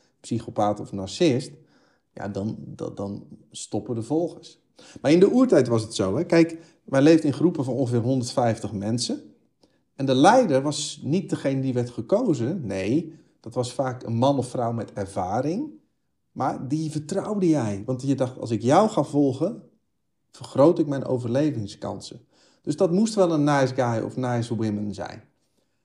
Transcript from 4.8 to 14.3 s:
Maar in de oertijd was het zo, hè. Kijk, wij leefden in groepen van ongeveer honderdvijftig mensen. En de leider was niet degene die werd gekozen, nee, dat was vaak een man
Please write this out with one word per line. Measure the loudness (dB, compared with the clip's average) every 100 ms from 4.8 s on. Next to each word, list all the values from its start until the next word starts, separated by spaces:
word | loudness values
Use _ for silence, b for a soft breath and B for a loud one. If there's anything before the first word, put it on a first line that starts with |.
| B B
Maar | 4
in | 6
de | 6
oertijd | 6 6 6 4
was | 0
het | -2 -2
zo, | -2 -2
hè. | 2
Kijk, | 4 4 2 B B
wij | -2 4
leefden | 6 6 4
in |
groepen | 2 0 0
van | -4
ongeveer | -2 0 0
honderdvijftig | 0 0 0 0 0 0 -4
mensen. | -6 -2 -2 -2 -6 -8 _ _ _ _ _ _ _
En | 0
de | 6
leider | 6 6 4 2
was | 0 -4 -8 -8
niet | -2 -2 -2
degene | -4 -2 -2
die | -2
werd | -2 -4
gekozen, | -6 0 0 2 0 0 -4 -6
nee, | -4 0 0 -2 B B B
dat | -10
was | -6 -6
vaak | -4 -4 -4
een | -6 0
man | 2